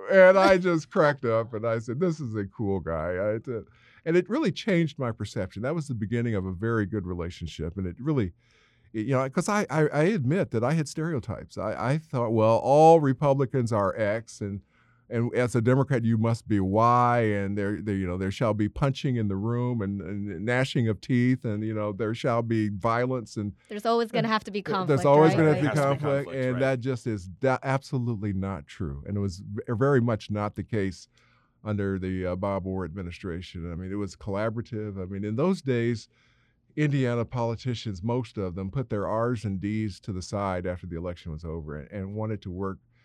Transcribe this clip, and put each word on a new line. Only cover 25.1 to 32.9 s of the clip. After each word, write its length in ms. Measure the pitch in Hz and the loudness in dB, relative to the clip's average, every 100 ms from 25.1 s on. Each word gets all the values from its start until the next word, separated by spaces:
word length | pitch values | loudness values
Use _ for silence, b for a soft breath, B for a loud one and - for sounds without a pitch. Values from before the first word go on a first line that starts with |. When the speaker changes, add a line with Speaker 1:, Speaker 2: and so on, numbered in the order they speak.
| 143 160 | 8 8
Speaker 2:
right? 80 | 151 | 6
Speaker 1:
gonna 100 | 156 | 4
have 20 | 147 | 4
to 60 | |
be 40 | 147 | 2
Speaker 3:
There 20 | |
has 80 | 151 | 2
to 160 | 139 | 0
be 60 | 139 | 0
Speaker 1:
conflict, 220 | 147 139 139 | 0 -2 -2
Speaker 3:
conflict, 180 | 135 | -2
Speaker 1:
and 80 | 127 123 | -2 0
Speaker 3:
right. 40 | |
Speaker 1:
that 200 | 135 131 | 0 0
just 260 | 123 113 120 | -2 -4 -4
is 180 | 107 90 | -6 -6
da-, 300 | 85 - 135 | -2 0 0
absolutely 720 | 139 135 - 135 120 110 104 | 0 -2 -2 -2 -2 -2 -2
not 320 | 95 95 90 71 | -2 -2 -4 -10
true. 360 | - 80 69 78 | -8 -6 -6 -6
And 100 | 101 | -2
it 40 | |
was 180 | 98 87 | -2 -4
v-, 240 | 101 101 - | -10 -8 -4
very 320 | 110 135 139 | 0 4 4
much 280 | 117 110 - | 4 -2 -4
not 260 | 104 104 - | -4 -4 -6
the 60 | |
case 460 | 87 110 98 85 - _ _ _ _ _ 107 | -4 -2 -2 -4 -16 _ _ _ _ _ -6
under 320 | 101 98 95 | -2 -2 -2
the, 280 | 92 92 90 | -4 -4 -4
uh, 100 | 92 | -2
Bob 300 | 101 98 92 | -2 -2 -4
Orr 180 | 95 | -4
administration. 880 | 87 | -6